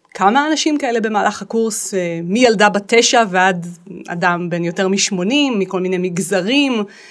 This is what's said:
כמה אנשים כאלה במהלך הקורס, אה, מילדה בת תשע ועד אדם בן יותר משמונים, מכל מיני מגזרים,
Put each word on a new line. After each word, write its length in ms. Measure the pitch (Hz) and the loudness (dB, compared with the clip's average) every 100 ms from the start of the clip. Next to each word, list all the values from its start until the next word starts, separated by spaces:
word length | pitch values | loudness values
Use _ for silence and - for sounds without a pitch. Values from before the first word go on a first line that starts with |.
| _ | _
כמה 340 | - 196 262 302 | 0 2 4 2
אנשים 260 | 302 320 294 | 0 0 0
כאלה 240 | 269 233 | 0 -2
במהלך 400 | 214 214 208 202 | 0 0 -2 -4
הקורס, 520 | 196 226 226 214 - | -4 -2 -2 -4 -4
אה, 260 | 190 175 165 | -4 -4 -4
מילדה 460 | 170 220 247 202 208 | -2 4 4 6 2
בת 140 | 202 202 | 2 0
תשע 300 | 233 233 247 214 | 2 4 2 2
ועד 380 | 185 185 180 170 - - 175 - | 2 2 0 -6 -14 -18 -16 -12
אדם 420 | 175 180 175 175 | -2 0 0 -2
בן 140 | 170 | -4
יותר 240 | 170 170 190 | -2 -2 0
משמונים, 720 | 196 - 185 190 285 277 214 | 0 0 -2 0 0 2 0
מכל 200 | 185 190 | -2 -2
מיני 160 | 185 180 | -2 -2
מגזרים, 840 | 185 175 170 196 190 285 277 226 202 - - | -2 -4 -2 -2 0 0 2 -2 -4 -10 -20